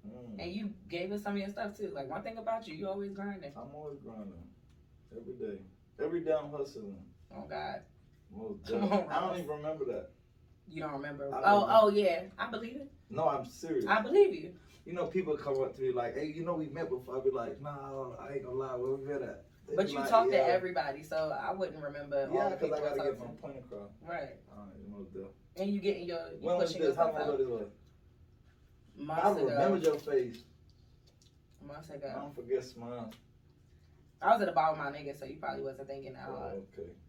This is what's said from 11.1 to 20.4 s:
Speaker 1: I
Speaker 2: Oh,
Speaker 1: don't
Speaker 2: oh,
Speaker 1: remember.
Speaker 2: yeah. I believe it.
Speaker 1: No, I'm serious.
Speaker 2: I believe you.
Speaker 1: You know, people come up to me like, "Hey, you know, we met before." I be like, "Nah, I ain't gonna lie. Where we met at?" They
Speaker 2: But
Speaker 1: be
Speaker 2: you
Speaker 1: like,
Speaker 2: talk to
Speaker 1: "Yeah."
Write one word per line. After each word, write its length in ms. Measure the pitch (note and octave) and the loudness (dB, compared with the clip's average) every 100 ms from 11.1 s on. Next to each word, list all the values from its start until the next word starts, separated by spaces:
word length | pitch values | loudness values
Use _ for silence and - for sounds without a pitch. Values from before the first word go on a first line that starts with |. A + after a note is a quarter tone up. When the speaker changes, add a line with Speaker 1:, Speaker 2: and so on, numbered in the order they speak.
| C#3 C#3 | -6 -6
Speaker 1:
I 60 | C#3 | 4
Speaker 2:
Oh, 40 | G3 G3+ | 8 8
Speaker 1:
don't 100 | G3 | 10
Speaker 2:
oh, 160 | A3 G#3+ | 10 10
Speaker 1:
remember. 120 | G3+ | 8
Speaker 2:
yeah. 220 | G3 E3 F#3+ - | 4 2 -2 -6
I 120 | A#3+ | -6
believe 260 | A3 A#3 B3+ | -4 -8 -10
it. 140 | C#4 - _ | -12 -18 _
Speaker 1:
No, 180 | G#3 - | 0 2
I'm 160 | - | 2
serious. 420 | - - - G#4 - | -4 -10 -2 0 4
Speaker 2:
I 140 | G#3+ | 4
believe 320 | G#3+ F#4 G4 | 6 8 8
you. 200 | - E3 - - - - | 6 -8 -14 -20 -20 -8
Speaker 1:
You 60 | |
know, 140 | F3 E3+ | -4 0
people 300 | F#3 D#3 D3 | 0 0 -2
come 260 | C#3+ C3+ | 0 0
up 120 | C3+ - | 0 0
to 60 | |
me 100 | C3 | 0
like, 220 | B2 A#2+ | 0 0
"Hey, 120 | C3+ D#3 | -2 -4
you 180 | D#3 | -4
know, 100 | E3 | -2
we 120 | E3 D3+ | -2 -2
met 200 | C3 - | -4 -4
before." 260 | B2 - C3 | -4 -4 0
I 40 | |
be 100 | C3 | 0
like, 300 | B2+ A#2 G2+ | 0 -6 -6
"Nah, 540 | C#3+ C#3+ C#3 C3+ B2+ B2 | -10 -10 -8 -8 -8 -10
I 140 | C#3 | -8
ain't 100 | C#3 | -8
gonna 120 | B2+ C3 | -6 -6
lie. 180 | C3+ B2 | -4 -4
Where 200 | B2+ C3+ | -2 -2
we 100 | C3+ | -4
met 160 | C#3+ | -4
at?" 220 | - - - - - | -4 -10 -18 -20 -4
They 80 | D3+ | 0
Speaker 2:
But 100 | G3+ | 2
Speaker 1:
be 60 | |
Speaker 2:
you 60 | - | 0
Speaker 1:
like, 80 | - | 6
Speaker 2:
talk 180 | A3+ - | 6 8
to 60 | |
Speaker 1:
"Yeah." 60 | F#3 | 6